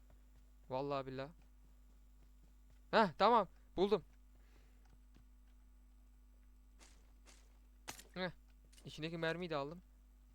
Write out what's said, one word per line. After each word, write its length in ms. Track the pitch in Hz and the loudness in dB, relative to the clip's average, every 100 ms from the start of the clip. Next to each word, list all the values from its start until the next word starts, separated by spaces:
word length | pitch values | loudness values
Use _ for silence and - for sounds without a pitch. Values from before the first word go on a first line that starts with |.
| - - - - - - - | -20 -20 -20 -20 -20 -20 -8
Vallahi 360 | 131 143 139 131 | -4 -2 -4 -4
billahi. 240 | 131 139 - - - - - - - - - - - - - - - - | -8 -10 -14 -20 -20 -20 -20 -20 -20 -20 -20 -20 -20 -20 -20 -20 -20 0
Heh, 180 | 214 202 - | 4 4 4
tamam. 300 | 202 240 185 - - - | 6 6 4 -4 -10 0
Buldum. 280 | 196 196 - - - - - - - - - - - - - - - - - - - - - - - - - - - - - - - - - - - - - - - - - | 2 2 -2 -20 -20 -20 -20 -20 -20 -20 -20 -20 -20 -20 -20 -20 -20 -20 -20 -20 -20 -20 -20 -20 -20 -20 -20 -20 -20 -20 -20 -20 -20 -20 -20 -20 -20 -20 -20 -18 -16 -16 -12
Heh. 160 | 175 185 - - - - - | -4 -4 -4 -18 -20 -20 -18
İçindeki 340 | 156 - 156 165 | -16 -8 -6 -2
mermiyi 320 | 165 165 180 | -2 -2 -4
de 60 | 151 | -4
aldım. 260 | 143 175 - - - - - | -4 -8 -16 -20 -20 -20 -20